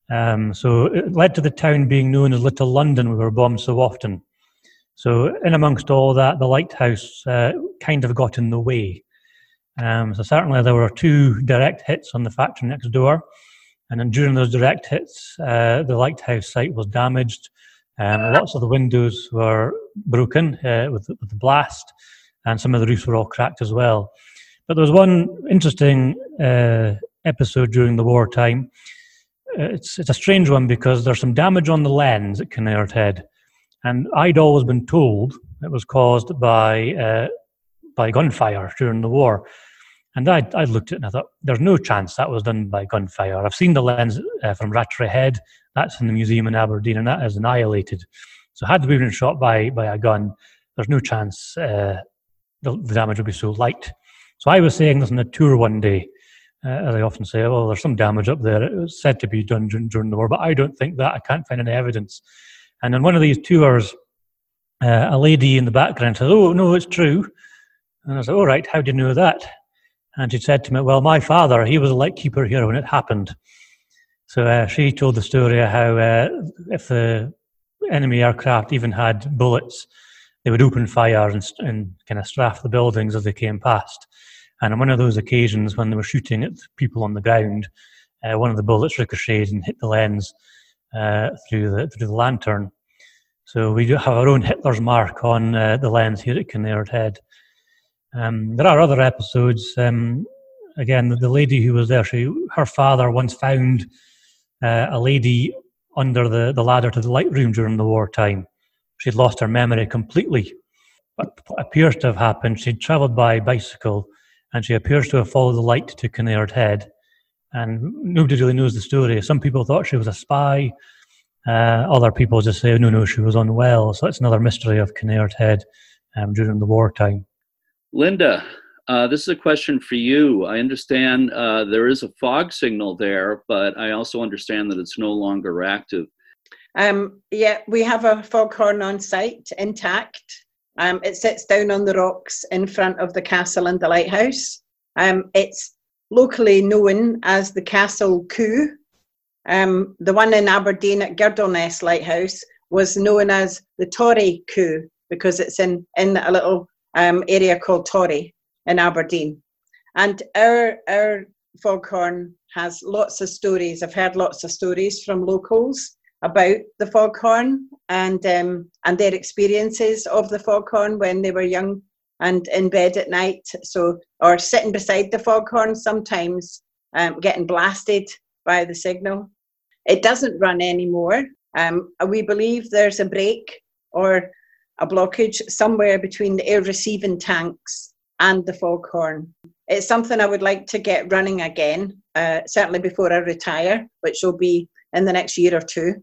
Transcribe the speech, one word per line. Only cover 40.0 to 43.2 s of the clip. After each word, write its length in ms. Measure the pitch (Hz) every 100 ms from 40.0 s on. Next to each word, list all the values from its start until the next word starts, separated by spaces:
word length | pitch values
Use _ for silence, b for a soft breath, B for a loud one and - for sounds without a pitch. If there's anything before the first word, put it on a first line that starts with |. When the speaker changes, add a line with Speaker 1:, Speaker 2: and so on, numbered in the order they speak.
| _ -
Speaker 1:
And 120 | 131
I, 180 | 175 117
I 100 | 185
looked 280 | 151 113 -
at 0 |
it 40 | 180
and 80 | 113
I 40 |
thought, 160 | 107 - _
"There's 160 | 139 120
no 180 | 165 185
chance 380 | - 104 90
that 160 | - 135
was 140 | 120
done 240 | 107 110 104
by 160 | 101
gunfire. 600 | 98 110 95 -